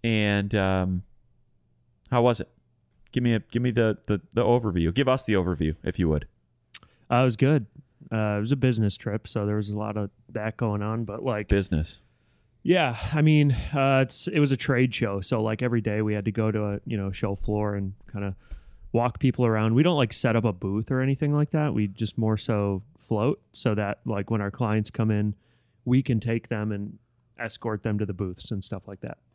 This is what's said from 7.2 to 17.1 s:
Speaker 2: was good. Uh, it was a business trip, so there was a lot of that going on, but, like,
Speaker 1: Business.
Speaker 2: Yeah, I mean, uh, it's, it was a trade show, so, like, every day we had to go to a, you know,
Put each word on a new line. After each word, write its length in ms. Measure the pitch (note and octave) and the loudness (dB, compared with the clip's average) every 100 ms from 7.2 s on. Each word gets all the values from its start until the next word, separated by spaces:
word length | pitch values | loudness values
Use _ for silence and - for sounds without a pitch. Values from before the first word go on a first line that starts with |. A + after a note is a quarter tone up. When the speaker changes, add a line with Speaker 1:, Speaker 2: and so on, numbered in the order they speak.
Speaker 2:
was 120 | C3 A2 | 2 2
good. 300 | C3+ D3+ G#2+ - _ _ - | 4 2 0 -16 _ _ -8
Uh, 240 | A2 G#2+ G#2 | -4 -2 -2
it 20 | |
was 120 | A2 | -2
a 40 | C#3 | 2
business 400 | C3 A2+ G#2 - | 2 2 0 -2
trip, 320 | - G#2 - | -6 -6 -6
so 180 | - G#2 | -6 -2
there 100 | G#2+ | -2
was 140 | G2+ | -4
a 60 | G#2 | -6
lot 180 | G#2+ G#2 | -4 -4
of 140 | G2+ _ _ | -6 _ _
that 260 | A2 G#2+ - | -8 -6 -4
going 260 | A2+ G#2 | -2 -2
on, 220 | G#2 A2+ | -2 -4
but, 180 | G#2+ G#2+ | -6 -6
like, 260 | C3 G#2+ G#2+ | -4 -4 0
Speaker 1:
Business. 520 | G2+ F#2+ D#2+ D#2 - _ _ _ _ _ _ | 0 2 -2 -2 -8 _ _ _ _ _ _
Speaker 2:
Yeah, 340 | - F3+ C#3+ A2+ - | 2 2 2 -2 -2
I 100 | D#3 | 2
mean, 300 | D#3 D3+ C#3+ B2 - | 4 6 4 2 -2
uh, 280 | C#3+ C3+ C3+ | 0 4 4
it's, 240 | C3 - - | 2 -2 -2
it 120 | D#3 | 2
was 100 | C#3+ | 2
a 40 | C3 | 2
trade 380 | - B2+ B2+ | 2 2 2
show, 260 | - A2 G2 | 0 -2 -2
so, 220 | F#2+ A#2+ | -2 0
like, 200 | A2 A2 | 0 -2
every 180 | B2 A#2 | 0 0
day 220 | G#2+ G#2+ | 0 -2
we 100 | G#2+ | 0
had 100 | G#2+ G2+ | 0 -2
to 60 | |
go 180 | G2+ A2 | 0 0
to 140 | G#2+ | 0
a, 160 | G#2 G2+ - | -2 -4 -6
you 100 | A2 | -4
know, 160 | G2 | -4